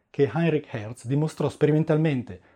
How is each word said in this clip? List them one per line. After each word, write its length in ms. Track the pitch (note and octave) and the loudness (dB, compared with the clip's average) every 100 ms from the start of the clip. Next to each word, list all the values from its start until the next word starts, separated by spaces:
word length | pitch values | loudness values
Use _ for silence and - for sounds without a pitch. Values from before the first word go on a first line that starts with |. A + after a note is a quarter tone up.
| _ | _
che 220 | - C3+ | 0 0
Heinrich 400 | D#3 E3 D3+ D3 | 2 0 0 -4
Hertz 340 | A2+ G#2 A#2+ A#2 | -10 -10 -12 -4
dimostrò 440 | C#3 D#3 - D3 | -2 -2 -2 -4
sperimentalmente 920 | - D3 D3+ D#3+ D#3 D#3+ C3 - F2+ - | 2 2 4 2 2 2 -2 -4 -14 -18